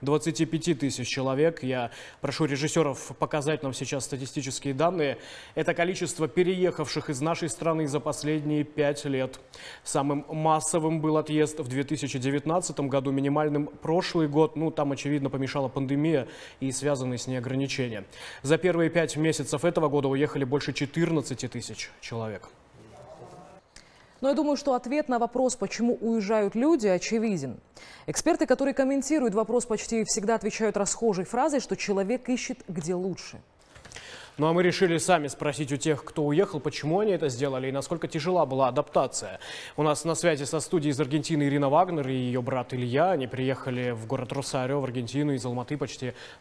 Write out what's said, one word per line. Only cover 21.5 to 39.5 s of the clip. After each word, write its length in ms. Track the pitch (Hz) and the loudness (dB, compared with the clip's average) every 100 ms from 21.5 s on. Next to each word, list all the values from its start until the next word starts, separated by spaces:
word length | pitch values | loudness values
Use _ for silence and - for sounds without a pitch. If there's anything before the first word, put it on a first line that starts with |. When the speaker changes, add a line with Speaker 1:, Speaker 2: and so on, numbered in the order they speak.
| 120 - 110 - - | -8 -10 -10 -12 -14
Speaker 1:
человек. 480 | - 117 110 101 - - - - - - - - - - - - _ - - - - - | -10 -6 -6 -8 -14 -20 -20 -20 -20 -20 -20 -18 -18 -20 -20 -20 _ -20 -20 -20 -20 -2
Speaker 2:
Но 60 | 262 | 0
я 60 | |
думаю, 240 | 285 294 285 | 2 2 2
что 160 | - | 2
ответ 340 | 247 240 294 294 | 0 0 -2 0
на 100 | 247 | 0
вопрос, 380 | 233 247 254 - | 0 2 0 0
почему 380 | 196 - 233 | -4 0 0
уезжают 600 | - 226 226 196 220 202 | 2 0 0 2 2 2
люди, 320 | 208 285 330 208 | 2 4 4 4
очевиден. 720 | 180 - 226 226 185 135 - - - - - - | 2 2 0 0 0 -4 -8 -16 -20 -20 -16 -6
Эксперты, 380 | - - 330 | 0 2 2
которые 300 | 320 254 277 | 4 4 2
комментируют 600 | 269 262 277 - 311 247 | 2 2 2 2 2 2
вопрос, 300 | 196 214 240 | 2 2 0
почти 400 | - 214 - 226 | 0 -4 -2 -2
всегда 300 | 214 - 202 | 0 0 0
отвечают 420 | 226 208 - 220 202 | 0 0 0 0 2
расхожей 480 | 196 - 226 185 | 0 2 2 2
фразой, 360 | 180 240 302 277 | 0 0 2 2
что 140 | - | 0
человек 540 | 196 - 196 190 247 - | -4 0 0 2 0 0
ищет, 300 | 247 - - - | -2 -2 -8 -6
где 260 | 175 160 | -6 -2
лучше. 460 | 180 185 170 - - - _ _ - - - - - - - | -2 -2 -6 -10 -16 -20 _ _ -20 -20 -18 -16 -18 -18 0
Speaker 1:
Ну 100 | 156 | 2
а 60 | |
мы 100 | 170 | 6
решили 360 | 175 - 185 165 | 4 4 4 4
сами 280 | - 175 143 | 4 4 2
спросить 440 | - 147 143 147 | -2 -4 -2 -2
у 60 | 139 | -2
тех, 260 | 160 143 | 0 -2
кто 200 | - - | -2 -2
уехал, 360 | 147 147 196 151 | 2 2 2 0
почему 400 | 147 - 143 175 | -6 -4 -2 0
они 120 | 214 | 2
это 180 | 175 151 | 2 0
сделали 380 | 120 143 131 131 | -2 -2 -2 -2
и 40 | |
насколько 360 | 135 135 165 151 | -4 -4 -4 -4
тяжела 360 | 165 151 180 | -4 0 2
была 240 | 143 131 131 | 2 4 2
адаптация. 720 | 127 143 180 135 - 101 92 - | 2 2 2 2 -2 -8 -12 -12